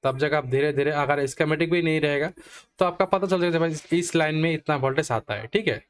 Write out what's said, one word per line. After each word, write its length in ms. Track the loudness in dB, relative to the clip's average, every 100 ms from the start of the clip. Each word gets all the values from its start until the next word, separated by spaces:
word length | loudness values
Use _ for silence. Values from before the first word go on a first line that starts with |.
तब 140 | -2 0
जाकर 180 | 0 0
आप 100 | 0
धीरे 260 | 0 0
धीरे, 180 | 0 0
अगर 320 | 0 0 0 -2
schematic 440 | 0 0 0 0
भी 120 | 0
नहीं 200 | 0 0
रहेगा 300 | 0 0 -2 -6 -20 -20 -20 _
तो 60 | -2
आपका 200 | 2 0
पता 200 | 2 0
चल 140 | 0
जाएगा 180 | 2 2
भाई 160 | 0 -2 -2
इस 220 | -2 0 0
लाइन 200 | 0 0
में 160 | 0
इतना 220 | -2 -2 -2
वोल्टेज 340 | 0 0 0
आता 220 | -2 -2
है, 140 | -8 -2
ठीक 200 | -2 -2
है। 140 | -4 -8